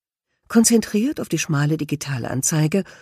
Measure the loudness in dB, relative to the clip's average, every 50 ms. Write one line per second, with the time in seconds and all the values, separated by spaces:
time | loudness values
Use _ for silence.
0 | _ _ _ _ _ _ _ _ _ _ 2 4 4 6 4 2 2 0 -2 0
1 | 0 0 -4 -6 -6 -4 -4 -4 -2 -2 0 0 2 0 0 -2 -2 -4 -6 -6
2 | -6 -6 -6 -6 -6 -4 -4 -2 -2 0 2 2 2 2 2 0 -2 -4 -10 -20